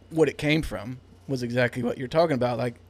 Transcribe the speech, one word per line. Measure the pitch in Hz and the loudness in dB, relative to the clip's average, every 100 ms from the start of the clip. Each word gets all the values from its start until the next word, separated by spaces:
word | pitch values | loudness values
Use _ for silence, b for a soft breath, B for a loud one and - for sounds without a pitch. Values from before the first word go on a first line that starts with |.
| - | -6
what | 160 143 | 2 4
it | - | 4
came | 151 156 | 0 0
from | - 95 107 131 - - - | 0 -6 -10 -12 -16 -20 -8
was | 135 | -6
exactly | 120 123 120 127 | -2 0 0 0
what | 120 - | -4 -4
you're | 127 | -2
talking | 160 170 | 2 2
about. | 131 123 117 | 2 0 0
Like, | 123 120 - | -4 -6 -16